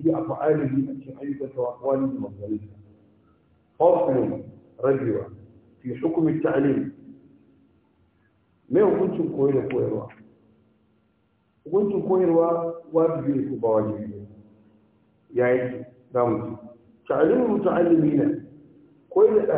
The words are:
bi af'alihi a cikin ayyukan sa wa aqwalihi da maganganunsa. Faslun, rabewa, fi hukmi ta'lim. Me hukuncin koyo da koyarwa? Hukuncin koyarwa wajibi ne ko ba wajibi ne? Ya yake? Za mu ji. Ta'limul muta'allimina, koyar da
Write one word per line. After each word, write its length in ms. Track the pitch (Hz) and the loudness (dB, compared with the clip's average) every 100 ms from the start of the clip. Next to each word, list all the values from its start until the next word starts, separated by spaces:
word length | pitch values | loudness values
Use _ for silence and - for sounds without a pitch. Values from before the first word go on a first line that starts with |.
bi 60 | 160 | 0
af'alihi 800 | 160 160 135 151 151 135 135 135 | 0 -2 -2 0 0 0 0 -2
a 40 | - | -6
cikin 160 | 131 135 | -14 -12
ayyukan 280 | 143 135 131 127 | -10 -8 -8 -6
sa 60 | |
wa 80 | 123 | -6
aqwalihi 400 | - 135 135 135 | -4 -2 0 0
da 60 | 113 | -4
maganganunsa. 560 | 104 98 101 107 - - - - _ _ _ _ _ _ _ - | -10 -10 -8 -8 -8 -20 -20 -20 _ _ _ _ _ _ _ 0
Faslun, 640 | 170 175 175 131 107 - - - - - | 4 4 2 0 0 -4 -10 -20 -20 -4
rabewa, 480 | 131 135 113 101 - - - - _ _ | 0 0 0 -4 -6 -14 -20 -20 _ _
fi 140 | 127 120 | -12 -4
hukmi 400 | 160 170 160 - | -2 0 0 0
ta'lim. 500 | - 135 143 - - - - - - _ _ _ _ _ _ _ _ _ _ _ _ _ - | 0 2 2 0 -4 -10 -20 -20 -20 _ _ _ _ _ _ _ _ _ _ _ _ _ -2
Me 120 | 151 | 2
hukuncin 520 | 202 - 185 - 143 139 | 2 2 0 -2 -4 0
koyo 160 | 139 | 0
da 140 | 131 - | 0 -2
koyarwa? 340 | 127 110 107 - - - _ _ _ _ _ _ _ _ _ _ _ _ _ 151 | -2 -2 -4 -10 -18 -20 _ _ _ _ _ _ _ _ _ _ _ _ _ -2
Hukuncin 380 | 185 208 190 160 | 0 0 0 0
koyarwa 680 | 185 180 165 170 170 170 - - | 2 4 4 2 0 -4 -8 -2
wajibi 400 | 160 160 - 139 135 | 2 2 0 -2 -2
ne 100 | 104 | -2
ko 60 | 110 | -2
ba 120 | 113 | 0
wajibi 380 | 110 104 104 104 | 2 0 -4 -8
ne? 200 | - - - - _ _ _ _ _ _ _ _ | -12 -16 -20 -20 _ _ _ _ _ _ _ _
Ya 140 | 120 123 | 0 2
yake? 380 | 127 127 - - - _ | 2 -2 -8 -14 -20 _
Za 120 | 123 120 | -2 0
mu 120 | 107 - | 0 -4
ji. 60 | - - - _ _ - | -12 -16 -20 _ _ -4
Ta'limul 400 | 139 160 254 233 | 2 4 4 2
muta'allimina, 960 | 202 180 170 170 160 147 143 147 - - - - - - _ - | 0 0 2 4 4 4 2 2 -2 -8 -20 -20 -20 -20 _ -4
koyar 360 | 185 214 214 | 4 6 4
da 60 | - | 2